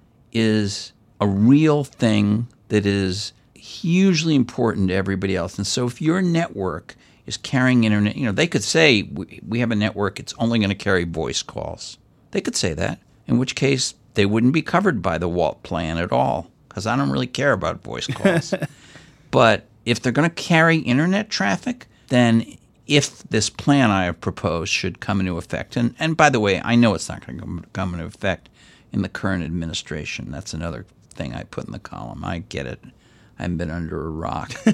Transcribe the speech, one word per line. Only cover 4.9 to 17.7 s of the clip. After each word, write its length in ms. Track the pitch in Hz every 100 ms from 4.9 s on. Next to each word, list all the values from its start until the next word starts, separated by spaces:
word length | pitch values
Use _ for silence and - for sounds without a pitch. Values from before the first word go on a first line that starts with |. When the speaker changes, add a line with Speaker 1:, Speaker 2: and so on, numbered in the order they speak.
Speaker 1:
everybody 420 | 92 95 95 98 92
else. 200 | 87 -
And 100 | 98
so 200 | - 123
if 160 | 120
your 180 | 156 180
network 760 | 180 165 170 101 92 80 - - _ _
is 120 | - -
carrying 480 | - 135 127 123
internet, 320 | 110 104 104 123
you 80 | 123
know, 60 |
they 140 | 92 170
could 160 | -
say, 380 | - 165 156 110
"We, 380 | - 71 82 - -
we 140 | 117
have 100 | 117
a 60 | 107
network, 420 | 104 101 101 -
it's 160 | - -
only 200 | 117 117
gonna 160 | 98
carry 300 | 98 101 92
voice 380 | 85 82 65 -
calls." 560 | - - - 87 - - _ _ _
They 80 | 202
could 160 | 190 -
say 180 | 90
that, 260 | 76 95 - _ _ -
in 120 | 120
which 160 | 131
case 400 | - 135 131 - - _
they 120 | - 101
wouldn't 260 | 110 123
be 100 | 151
covered 380 | - 175 196 117
by 160 | 90 80
the 100 | 87
Walt 340 | 87 80 -
plan 340 | - 85 80 82
at 140 | 85
all, 380 | 123 131 85 - _ -
'cause 180 | - 107
I 100 | 127
don't 140 | 139
really 160 | 135 123
care 260 | - 139
about 300 | 101 82